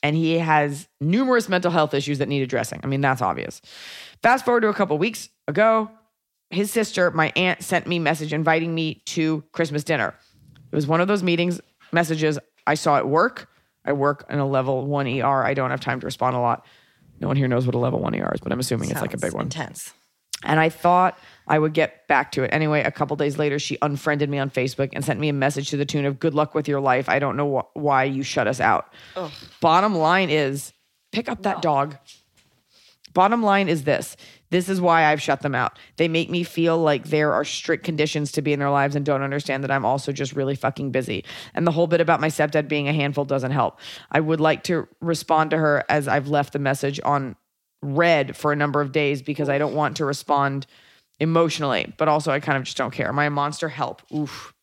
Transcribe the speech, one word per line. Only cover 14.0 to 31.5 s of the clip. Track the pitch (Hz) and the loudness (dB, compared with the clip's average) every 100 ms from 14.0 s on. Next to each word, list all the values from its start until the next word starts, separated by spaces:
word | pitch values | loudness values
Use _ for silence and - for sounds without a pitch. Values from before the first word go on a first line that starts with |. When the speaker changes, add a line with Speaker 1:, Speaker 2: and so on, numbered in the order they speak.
| 139 143 - | 0 -2 -4
Speaker 1:
in | 143 | -2
a | 139 | 0
level | 135 131 131 139 | 0 0 -2 -2
one | 143 135 | -2 -2
E | 131 | 0
R. | 123 139 | 0 2
I | 120 | 2
don't | 135 127 | 0 -2
have | 131 | -2
time | 127 123 | -4 -4
to | 120 | -6
respond | 120 123 127 | -2 -2 0
a | |
lot. | 120 - - _ _ _ _ - | 0 0 -6 _ _ _ _ -8
No | 151 | -2
one | 139 | 0
here | 131 | 2
knows | 123 127 | 2 2
what | |
a | 120 | 0
level | 120 - | 0 0
one | - | -2
E | - | -2
R | 50 | -2
is, | - | -4
but | - | -4
I'm | 123 | -4
assuming | 127 117 - | -2 -2 -2
it's, | - | -4
like, | - | -4
a | - | -4
Speaker 2:
Sounds | - | -4
Speaker 1:
big | |
one. | - - | -4 -6
Speaker 2:
intense. | 156 135 - - - _ _ _ - | -6 -10 -10 -18 -18 _ _ _ -10
Speaker 1:
And | - 156 | 0 2
I | 160 | 2
thought | - 175 180 185 - - - - | 2 4 6 4 0 -18 -20 0
I | 156 | 2
would | 156 | 2
get | 156 151 - _ | 2 0 -2 _
back | 139 135 | 2 2
to | - | -2
it. | 131 | 0
Anyway, | 151 156 151 | 0 2 2
a | 123 | 0
couple | - 143 147 | -2 -4 0
days | 143 143 | -2 0
later, | 151 143 | -2 -2
she | - 143 | -4 -2
unfriended | 147 143 - 147 147 | -2 -2 -2 0 0
me | 143 | 0
on | 135 | -2
Facebook | 131 127 127 135 | -2 -2 -2 -4
and | - | -2
sent | 135 127 | -4 -2
me | 151 | 0
a | |
message | 143 135 139 139 | 2 0 0 -4
to | 143 | -4
the | 139 | -2
tune | 151 | 0
of, | 143 135 | -2 0
"Good | 165 | 0
luck | 147 151 | 0 0
with | 156 135 | -2 -2
your | 139 | 0
life. | 139 127 135 | 2 2 2
I | 110 | 0
don't | 143 123 | 0 -2
know | 147 135 - | 0 -2 -4
wh-, | - | -4
why | 147 135 | 2 2
you | 135 135 | 2 -2
shut | 131 - 107 | -4 0 0
us | 123 | 2
out." | - 92 - - - - | 2 2 -2 -14 -14 -10
Speaker 2:
Ugh. | 170 143 - - | -10 -12 -20 0
Speaker 1:
Bottom | 170 165 208 185 | 4 4 4 2
line | 156 180 190 | 4 4 2
is, | 151 139 139 - _ _ _ _ | 0 0 -2 -8 _ _ _ _
pick | - 240 | -8 -6
up | 240 | -4
that | 196 | -4